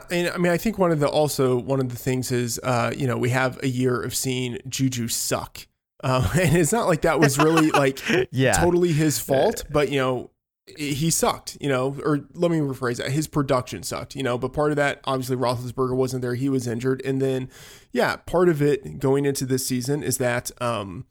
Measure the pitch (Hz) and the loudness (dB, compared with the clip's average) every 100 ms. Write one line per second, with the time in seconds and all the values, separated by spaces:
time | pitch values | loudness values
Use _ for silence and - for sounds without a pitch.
0 | - 175 175 180 175 170 226 196 175 156 | -2 -2 -2 0 0 0 0 0 2 2
1 | 143 151 147 - 131 123 120 135 127 120 | 2 2 0 2 2 2 0 -2 -2 -4
2 | 135 127 123 123 120 113 - 120 117 - | -2 -2 0 -2 -2 -4 -2 0 0 -2
3 | 131 117 117 127 131 - 135 123 127 123 | -2 0 0 0 0 -2 -4 0 0 0
4 | 113 - 131 127 127 117 127 - 135 120 | -2 -4 -2 -2 -4 -6 -8 -2 0 0
5 | 117 - - 107 - - - _ _ _ | -4 -4 -2 -4 -6 -14 -20 _ _ _
6 | 131 131 - 139 170 170 151 233 175 156 | 0 2 2 2 4 4 4 2 2 2
7 | 165 151 147 127 156 165 156 403 139 135 | 2 4 4 6 4 6 4 4 2 0
8 | - 370 - 131 131 101 175 175 175 151 | 0 0 0 2 2 4 2 2 2 2
9 | 156 - - 135 190 233 - 151 135 139 | 0 0 0 2 2 0 -2 0 0 0
10 | 131 127 - _ _ _ - - 147 143 | 0 -2 -6 _ _ _ -18 -8 -4 -2
11 | 160 - 226 - - - 143 127 135 139 | 0 2 0 0 -6 -6 -2 0 0 -2
12 | 143 143 - 170 175 165 139 123 123 117 | 0 0 -2 0 2 2 0 -2 -4 -2
13 | 95 147 151 156 139 127 - 95 - 76 | -2 -2 -2 0 2 0 -2 -8 -8 -8
14 | - 139 131 123 127 151 151 147 143 - | -8 -4 -2 -2 -2 0 0 2 0 -2
15 | 135 131 127 127 120 120 123 135 127 127 | -4 -4 -2 -2 0 -2 -4 -2 0 0
16 | 127 127 123 120 139 135 123 117 131 131 | 0 -2 -4 -2 0 0 -2 -2 -2 -2
17 | 135 135 135 131 131 - - - - 240 | -2 0 0 -2 -6 -12 -20 -20 -6 0
18 | 160 87 - 180 180 147 143 - - 139 | 0 0 -2 2 4 4 2 0 -4 -2
19 | 135 139 143 131 131 131 - 127 123 143 | 2 2 2 0 -2 -2 -2 -4 -2 -4
20 | 127 123 123 123 - - 120 107 98 87 | -2 -2 0 -2 -6 -6 -4 -4 -6 -12
21 | - | -16